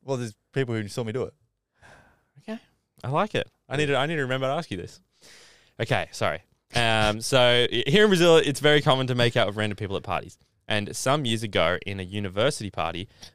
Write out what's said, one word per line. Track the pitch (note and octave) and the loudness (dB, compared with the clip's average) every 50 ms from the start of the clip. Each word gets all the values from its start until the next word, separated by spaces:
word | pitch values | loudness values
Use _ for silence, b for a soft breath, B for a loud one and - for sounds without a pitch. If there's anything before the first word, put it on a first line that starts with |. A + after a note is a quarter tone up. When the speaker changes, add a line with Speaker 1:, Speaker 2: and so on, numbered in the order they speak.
| - | -8
Speaker 1:
Well, | B2+ C3+ | -6 -6
there's | B2 A#2+ A2+ G2+ _ _ _ - | -4 -6 -8 -10 _ _ _ -4
people | C3+ C3+ A#2+ A2+ | -4 -4 -2 -4
who | A2 G#2 | -6 -6
saw | G2 - B2+ A#2 | -6 -6 -8 -6
me | A2 A2 | -6 -4
do | B2+ G2+ | -6 -6
it. | - - _ _ _ _ _ _ _ _ b b b b b b b b b b b b C#3+ _ | -8 -10 _ _ _ _ _ _ _ _ b b b b b b b b b b b b _ _
Speaker 2:
Okay. | - A3 A#3+ _ _ _ _ _ _ _ _ - | -14 -14 -14 _ _ _ _ _ _ _ _ -8
I | A#2+ | -4
like | C#3 D#3+ G3+ G#3+ - | -2 -2 -2 -2 -2
it. | A#2 - - _ _ _ - | -4 -6 -6 _ _ _ -6
I | C3 | -4
need | C#3+ D3+ | -2 0
to, | C#3+ C#3 | 0 0
I | B2+ C3+ | 0 0
need | D#3 E3+ | 0 -2
to | D3+ | -2
remember | C3+ B2 C3 C3+ C3 | -2 -2 -2 -2 -2
to | C3 C#3+ | -2 -4
ask | E3+ D#3+ - | -4 -6 -8
you | G2+ | -10
this. | F2 E2+ - - - _ _ _ B B B B B B B B B B B B B | -10 -10 -12 -16 -20 _ _ _ B B B B B B B B B B B B B
Okay, | A#2 - B2+ F#2+ D#2+ - | -4 -2 -2 -2 -2 -4
sorry. | - - A2+ F2+ D2+ - _ _ _ _ _ _ - | -6 -4 -4 -4 -4 -6 _ _ _ _ _ _ -2
Um, | A#2+ A#2 A2+ A2+ A2 G#2+ G#2+ G#2+ A2+ | 0 2 2 2 2 2 2 0 -2
<laughs> | A#2 - | -2 2
so | C3+ B2+ B2 B2 A#2+ A#2+ A#2+ - | 4 4 6 6 6 4 2 0
i-, | - B2 - | 0 -2 0
here | C#3 D3 G#3 G#3+ | 2 4 4 6
in | A3 | 6
Brazil, | F#3+ E3 F3 E3+ E3 | 6 6 6 8 8
it's | D#3+ - D3 C3+ - | 6 6 4 0 2
very | C#3 D3+ D3+ D3 | 4 4 4 4
common | - D3+ C3 C3 C3 | 4 2 2 2 0
to | B2 B2 | 0 0
make | B2 A#2+ A#2+ - | 2 2 2 2
out | - G2+ | 2 0
with | G2+ G2+ | 0 0
random | G#2+ G#2+ G#2 G2+ | -2 -4 -4 -4
people | - G#2+ F#2 G2 | -6 -8 -6 -6
at | F2 - | -6 -4
parties. | G2 F2 C#2+ - F2 - _ _ _ _ _ _ | -4 -6 -6 -6 -8 -18 _ _ _ _ _ _
And | - A2 G#2 G#2 - - | -4 -2 -2 -2 -4 -6
some | - - C3 C#3 D#3 C#3 | -4 0 0 0 0 0
years | A2+ A2+ G#2+ A#2 | -2 -2 -4 -4
ago | G#2 F#2+ G2 E2 E2+ F2+ - - | -2 0 2 2 2 2 -2 -4
in | G2 G2 G2 | -8 -8 -8
a | F#2 | -8
university | F2 G2+ G#2 G2+ F#2+ F2+ G2+ A#2 D3 D3+ - A2 F#2+ | -8 -6 -6 -6 -4 -2 0 0 0 -2 -4 -8 -10
party, | - - D#2+ E2 E2 F2 G2+ - B B B B | -6 -6 -6 -6 -6 -8 -12 -14 B B B B